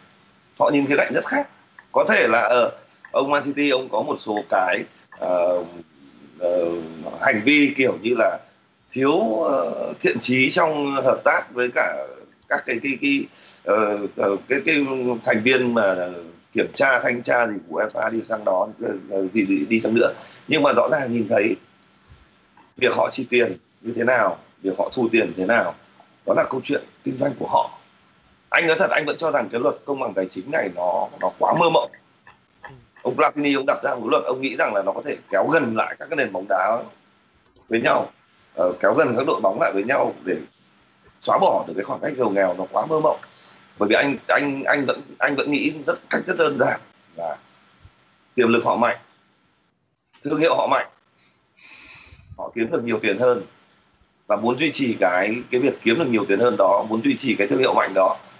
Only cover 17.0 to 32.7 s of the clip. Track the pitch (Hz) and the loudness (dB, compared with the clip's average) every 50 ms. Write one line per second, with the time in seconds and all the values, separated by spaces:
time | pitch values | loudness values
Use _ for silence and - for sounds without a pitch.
17 | 135 131 123 120 117 139 131 120 117 107 104 90 80 85 78 90 107 107 - - | 0 -2 -4 -4 -2 0 0 2 2 0 -2 -6 -10 -6 -4 -4 -4 -2 -2 -4
18 | 113 113 113 113 107 - 113 107 107 98 95 92 104 110 110 - 160 117 101 95 | -4 -2 -2 -4 -4 -4 -6 -6 -2 -2 -2 -2 -2 -4 -6 -8 -8 -6 -6 -8
19 | - - 98 95 95 92 98 113 98 98 98 - - 110 117 110 117 110 113 117 | -8 -6 -4 -4 -4 -2 0 -2 0 0 0 -2 0 0 0 0 0 0 2 2
20 | - - - - - - - - - - 151 151 143 139 123 120 123 127 156 147 | 2 2 0 -6 -12 -20 -20 -18 -4 -2 0 2 2 4 4 2 2 2 0 0
21 | 131 117 120 120 107 110 113 104 104 113 - - - _ _ _ _ _ _ _ | -2 -2 -2 -2 -2 0 0 2 2 0 -2 -4 -8 _ _ _ _ _ _ _
22 | _ _ - - _ _ _ _ _ _ _ - _ _ _ - 127 117 113 123 | _ _ -20 -20 _ _ _ _ _ _ _ -20 _ _ _ -2 0 0 2 0
23 | 131 - - 135 120 - 120 120 113 - - - _ _ _ _ 98 117 113 113 | -2 -2 -2 -6 -6 -2 0 0 0 0 -2 -8 _ _ _ _ -12 -8 -6 -2
24 | 117 127 127 117 104 92 82 - - _ _ _ 92 98 92 98 87 - - 131 | 0 2 2 2 2 0 -2 -4 -12 _ _ _ -4 -4 -2 -2 -4 -4 -2 -2
25 | 117 113 110 110 101 82 82 92 92 104 117 113 92 85 - - - _ _ - | 0 2 2 0 0 0 -2 -2 0 0 2 2 0 -2 -6 -10 -18 _ _ -20
26 | _ _ _ _ _ 82 110 165 151 - 131 131 - - 139 - - - _ _ | _ _ _ _ _ 0 2 2 0 0 -4 -6 -4 -4 -4 -4 -4 -8 _ _
27 | _ 135 131 123 139 143 127 - - - - 120 - - - - - _ _ _ | _ -6 -4 -2 -2 -4 -2 -4 -4 0 0 0 0 -2 -6 -16 -20 _ _ _
28 | _ _ _ _ _ _ _ _ _ _ - 147 170 160 160 - 190 - - 156 | _ _ _ _ _ _ _ _ _ _ 0 2 2 2 4 4 2 2 2 0
29 | 151 147 - - 165 156 147 135 113 - - 120 135 139 - - - 143 139 135 | 0 -2 -4 -2 -2 0 0 0 -2 -2 -2 0 0 0 -2 -2 -6 -6 -4 -4
30 | 127 113 92 95 92 90 - 95 92 135 156 143 107 95 85 87 90 90 92 95 | -4 -4 -2 -2 -4 -4 -6 -10 -8 -4 -4 -4 -4 -4 -4 -4 -2 -2 -2 -2
31 | 95 - - - - - - - - - 117 160 170 165 165 147 - - - - | -4 -6 -6 -4 -4 -4 -2 -2 0 0 2 2 2 4 4 2 0 -2 -6 -16
32 | _ _ _ _ _ - - _ _ _ _ _ - - | _ _ _ _ _ -20 -20 _ _ _ _ _ -20 -20